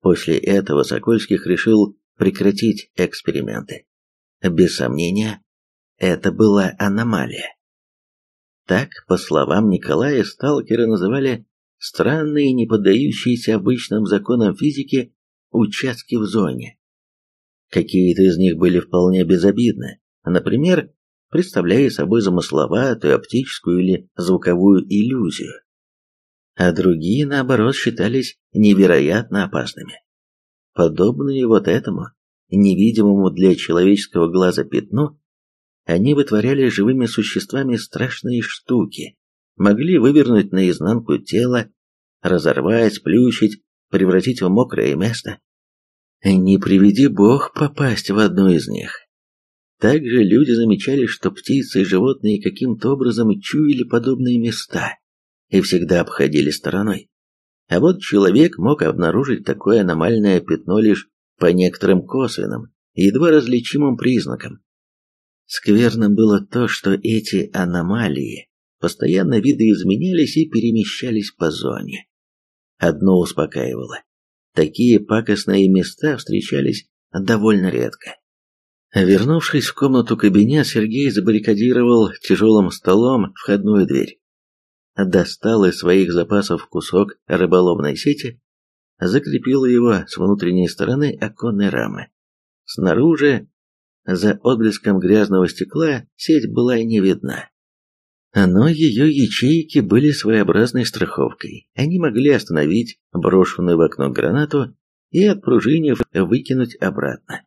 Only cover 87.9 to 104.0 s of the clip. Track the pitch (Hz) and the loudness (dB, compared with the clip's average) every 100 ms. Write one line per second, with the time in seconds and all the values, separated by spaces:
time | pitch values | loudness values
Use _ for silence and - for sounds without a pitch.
87.9 | 71 143 143 123 120 _ _ _ _ _ | -4 -4 -4 -6 -14 _ _ _ _ _
88.9 | _ 92 110 - 143 - 135 131 120 120 | _ -2 -2 -2 -6 -2 0 2 2 2
89.9 | 98 92 - 95 101 87 92 87 - - | 0 -2 -4 -2 0 0 0 -2 -2 -4
90.9 | 131 147 - 107 - 117 101 101 62 55 | -2 -2 -4 -10 -6 -6 -2 -2 -2 -6
91.9 | 50 - _ _ _ _ _ _ - 90 | -8 -16 _ _ _ _ _ _ -4 -2
92.9 | 85 147 156 143 127 - _ _ _ _ | 2 2 2 2 0 -6 _ _ _ _
93.9 | _ - 92 104 104 120 127 110 101 - | _ -6 -2 0 0 0 2 0 0 0
94.9 | 98 90 107 104 95 90 - 92 - 160 | 0 4 2 4 2 0 -2 -8 -2 -2
95.9 | 131 - _ - 156 110 113 120 120 113 | -4 -8 _ 0 0 2 -2 0 0 0
96.9 | 110 95 85 67 - - _ _ _ _ | 0 2 0 -4 -10 -14 _ _ _ _
97.9 | _ _ _ _ - 92 90 139 156 160 | _ _ _ _ 0 2 4 2 2 0
98.9 | 107 151 143 113 - 127 160 160 151 147 | 2 2 2 0 0 0 0 0 -2 2
99.9 | 107 147 143 104 110 98 - 117 127 117 | 2 2 0 0 0 2 2 0 0 -4
100.9 | - 87 - 65 - - 76 _ - 143 | -4 -6 -2 -4 -4 -16 -16 _ -6 -2
101.9 | 175 165 110 143 127 - 80 73 101 117 | -2 -2 0 2 2 0 -2 0 0 -2
102.9 | - _ 90 - 92 90 - 87 85 82 | -10 _ -4 2 4 2 0 0 2 2
103.9 | - | 0